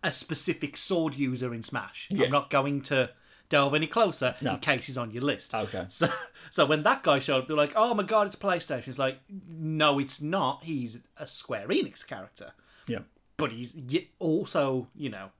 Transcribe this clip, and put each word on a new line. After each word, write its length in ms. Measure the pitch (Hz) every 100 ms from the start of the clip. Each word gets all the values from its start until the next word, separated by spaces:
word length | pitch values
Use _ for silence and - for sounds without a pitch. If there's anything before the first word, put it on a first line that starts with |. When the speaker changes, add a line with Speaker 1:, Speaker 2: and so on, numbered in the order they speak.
Speaker 1:
a 100 | 175
specific 640 | - - 151 - 165 143 -
sword 400 | - 185 160 131
user 360 | 135 127 127
in 80 | 117
Smash. 460 | 110 127 95 - -
Speaker 2:
Yes. 160 | 202 -
Speaker 1:
I'm 40 |
not 180 | 143 139
going 300 | 139 143 143
to 280 | - 139 123 - _ - _
delve 260 | 147 139
any 120 | 151 156
closer 480 | 233 214 151 127 -
Speaker 2:
No. 140 | 120
Speaker 1:
in 60 | 98
case 260 | - 135 -
he's 120 | 127
on 120 | 117
your 120 | 110
list. 320 | 139 110 -
Speaker 2:
Okay. 320 | 113 107 98 90
Speaker 1:
So, 200 | - 180 - -
<laughs> 200 | - -
so 160 | - 143
when 160 | 151
that 180 | 165 262
guy 160 | 165 139
showed 180 | 131 135
up, 60 | 131
they're 80 | 156
like, 160 | 147
"Oh 200 | 220 233
my 80 | 214
god, 220 | 196 214 202
it's 80 | -
PlayStation." 520 | 202 175 - 135 135
It's 100 | 127
like, 200 | 131 131 _ 196 165
"No, 500 | 160 156 156 151 139
it's 220 | 139 -
not. 420 | 147 190 131 -
He's 360 | 165 151 120 117 _ -
a 100 | 151
Square 420 | - - 113 101
Enix 380 | 147 - - -
character." 460 | 110 92 - - - _ - -
Speaker 2:
Yeah. 140 | 113 - _ _ -
Speaker 1:
But 140 | 147
he's 220 | 113 120
y-, 320 | 160 123 143 - _
also, 680 | 160 156 131 165 139 131 127
you 140 | - 139
know 200 | 104 95 _